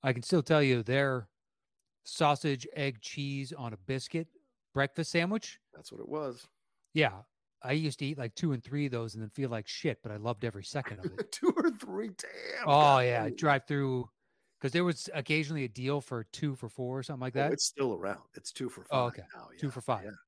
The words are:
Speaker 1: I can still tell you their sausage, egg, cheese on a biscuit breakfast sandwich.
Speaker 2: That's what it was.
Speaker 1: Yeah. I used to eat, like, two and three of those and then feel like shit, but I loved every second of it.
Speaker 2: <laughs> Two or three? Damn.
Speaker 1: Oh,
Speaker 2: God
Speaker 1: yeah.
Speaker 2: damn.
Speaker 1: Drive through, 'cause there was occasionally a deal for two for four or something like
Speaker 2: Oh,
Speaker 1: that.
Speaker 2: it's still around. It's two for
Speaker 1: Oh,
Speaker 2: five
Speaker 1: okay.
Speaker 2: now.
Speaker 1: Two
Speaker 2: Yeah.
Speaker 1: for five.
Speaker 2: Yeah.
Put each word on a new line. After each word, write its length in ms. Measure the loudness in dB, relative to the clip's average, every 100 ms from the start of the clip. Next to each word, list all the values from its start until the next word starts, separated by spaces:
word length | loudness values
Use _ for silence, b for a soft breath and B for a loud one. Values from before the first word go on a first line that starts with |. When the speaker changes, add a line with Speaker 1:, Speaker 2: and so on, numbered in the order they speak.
Speaker 1:
I 100 | 0
can 80 | 0
still 220 | 2 2
tell 180 | 6 6
you 220 | 6 4
their 440 | 4 2 2 0 -4 _ _ _ _ _ _ _
sausage, 640 | -12 2 4 4 2 -2 -4
egg, 280 | -4 -2 -4
cheese 520 | -10 -6 -6 -4 -6
on 200 | -8 -8
a 40 | -8
biscuit 500 | -4 -4 -2 -6 -6 _ _ _ _
breakfast 380 | 2 2 2 0
sandwich. 480 | 2 2 0 -4 -18 _
Speaker 2:
That's 180 | -20 -18
what 100 | -14
it 60 | -6
was. 360 | -4 -4 -6 -14 _ _ _ _
Speaker 1:
Yeah. 260 | 2 2 2 -18 _ _ _ -2
I 60 |
used 280 | 0 0 -2
to 60 | -4
eat, 120 | -4
like, 180 | -6 -2
two 160 | 0
and 100 | 0
three 260 | -2 -2 -2
of 40 |
those 220 | -2 -6
and 100 | -8
then 60 | -10
feel 200 | -4 -4
like 200 | -4 -6
shit, 300 | -4 -4 -4
but 80 | -6
I 60 | -6
loved 260 | -4 -2
every 220 | -4 -6 -8
second 340 | -8 -8 -8
of 60 | -8 -8
it. 140 | -10
Speaker 2:
<laughs> 0 |
Two 220 | 0 2 4
or 160 | 2
three? 380 | 0 -8 -6 -6
Damn. 540 | -8 -12 -10 -10 -6 4
Speaker 1:
Oh, 60 |
Speaker 2:
God 280 | 8 10 8
Speaker 1:
yeah. 240 | 6 2
Speaker 2:
damn. 120 | 0 0
Speaker 1:
Drive 280 | 4 4 2
through, 440 | 0 0 -2 -4 _ _ _ _ _
'cause 140 | -2
there 100 | 2
was 260 | 2 0 -4
occasionally 500 | -8 0 0 2 -2
a 60 | -4
deal 320 | -4 -2 -2
for 240 | -2 -6 -6
two 320 | -4 -4 -4
for 100 | -10
four 320 | -8 -6 -6
or 40 |
something 180 | -6 -6
like 160 | -4 0
Speaker 2:
Oh, 20 |
Speaker 1:
that. 140 | 0
Speaker 2:
it's 100 | 2
still 300 | -2 0 0
around. 260 | 0 -4 -6 -10 -18
It's 160 | -16
two 160 | -8 -8
for 140 | -8 -2
Speaker 1:
Oh, 180 | 0 0
Speaker 2:
five 40 |
Speaker 1:
okay. 100 | -4 -16
Speaker 2:
now. 140 | -18 -20 -8
Speaker 1:
Two 100 | -6
Speaker 2:
Yeah. 40 |
Speaker 1:
for 80 | -6
five. 220 | -4 -4
Speaker 2:
Yeah. 80 | -4 -16